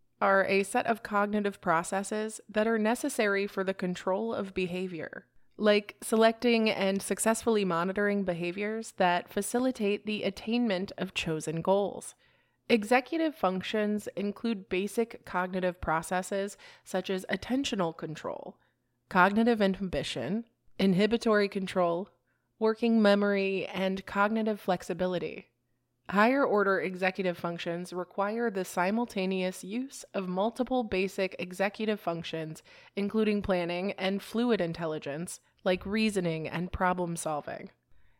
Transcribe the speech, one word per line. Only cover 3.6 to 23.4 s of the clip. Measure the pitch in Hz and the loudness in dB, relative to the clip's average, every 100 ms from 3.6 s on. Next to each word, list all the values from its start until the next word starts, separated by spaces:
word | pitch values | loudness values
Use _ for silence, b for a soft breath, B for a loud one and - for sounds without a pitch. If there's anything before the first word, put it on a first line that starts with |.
the | 190 | -2
control | 190 180 180 190 190 226 | -2 -4 -2 -2 -2 -2
of | 214 196 | -4 -4
behavior, | 190 180 180 185 165 - - _ - - - | -2 -2 -2 -6 -6 -10 -12 _ -20 -18 2
like | 214 208 208 - | 4 4 2 -12
selecting | - 220 226 226 240 226 220 | 0 6 6 6 2 4 4
and | - 196 196 | 2 0 0
successfully | - 196 220 220 233 214 | -2 0 0 2 2 2
monitoring | 185 170 185 202 208 202 | 2 0 0 0 0 0
behaviors | 185 170 175 190 208 220 220 - | 0 -2 -4 -4 -4 -6 -8 2
that | 180 175 - | 2 2 -2
facilitate | 208 - 240 262 247 202 208 214 | -6 -2 0 0 0 0 0 -2
the | 208 | -2
attainment | 202 - 214 240 233 180 190 - | -2 -4 -2 0 2 0 -2 -6
of | 185 | -6
chosen | - 170 156 156 165 | -4 -4 -4 -4 -2
goals. | 185 196 196 - - - b b b b - | 2 2 2 -4 -14 -20 b b b b 2
Executive | 226 208 247 254 330 320 | 2 4 2 2 -2 -2
functions | - 185 185 - 214 208 208 - - | 0 0 0 -2 -2 0 -2 -4 -6
include | 202 - 233 202 - | -6 -4 -4 -4 -2
basic | 185 202 - 226 - - | -2 0 -2 -4 -6 -6
cognitive | 180 185 185 185 175 | -4 -2 0 -2 -2
processes | - 160 - 185 185 196 202 - B B | 0 0 0 -4 -2 -4 -4 -8 B B
such | - 185 185 | -6 -4 -2
as | 190 - | -4 -2
attentional | 196 - 262 277 202 165 | -6 -2 -2 -2 -2 -2
control, | - 156 151 - - - - _ _ _ _ - | -4 -10 -8 -8 -8 -12 -18 _ _ _ _ 0
cognitive | 185 190 208 233 220 | 4 6 6 4 4
inhibition, | 196 185 190 147 - 143 120 220 - _ - - | 2 0 -4 -4 -4 -4 -4 -4 -6 _ -16 0
inhibitory | 196 180 208 226 226 208 202 | 4 4 4 2 2 2 2
control, | 196 190 190 175 170 202 _ _ _ _ - | -2 -4 0 2 0 -6 _ _ _ _ 0
working | 220 220 233 226 | 0 2 4 6
memory, | 208 202 202 196 | 6 6 4 2